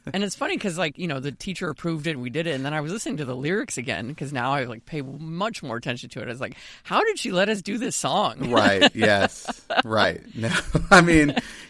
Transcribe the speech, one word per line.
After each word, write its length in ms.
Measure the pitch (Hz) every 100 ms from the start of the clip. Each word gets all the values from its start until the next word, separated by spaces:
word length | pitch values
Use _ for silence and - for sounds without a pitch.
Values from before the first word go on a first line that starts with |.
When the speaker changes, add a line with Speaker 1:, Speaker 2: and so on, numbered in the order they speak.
Speaker 1:
<laughs> 120 | -
Speaker 2:
and 120 | 180
it's 100 | 202
funny 240 | - 403 359
'cause, 180 | 202 165
like, 220 | 160 -
you 80 | 175
know, 140 | 139
the 100 | 139
teacher 400 | 127 - 170 180
approved 380 | 143 170 165 151
it 20 |
and 100 | 143
we 100 | 123
did 180 | 135 170
it, 80 | 135
and 100 | 139
then 80 |
I 60 | 156
was 100 | 147
listening 260 | 220 - 190
to 60 |
the 120 | 131 127
lyrics 420 | 143 202 277 -
again 340 | 123 90 113
'cause 180 | 156 139
now 200 | 139 123
I, 120 | 143
like, 200 | 123 117 -
pay 160 | 156
much 600 | 135 143 160 170 220 -
more 140 | 135 117
attention 340 | 139 120 -
to 100 | -
it. 40 |
I 60 | -
was 100 | 120
like, 160 | 110 143 - -
"How 200 | - 220
did 120 | 440 381
she 140 | 226
let 180 | 180 202
us 140 | 214
do 160 | - 233
this 160 | -
song?" 560 | - 135 175 120 113 123
<laughs> 60 | 117
Speaker 1:
Right. 340 | 101 98 92
Yes. 680 | 107 107 101 95 - - - - -
Right. 360 | 117 110 98 85 -
No, 160 | 113 110 - -
<laughs> 180 | 160 -
I 100 | 185
mean, 360 | 170 160 143 147 - -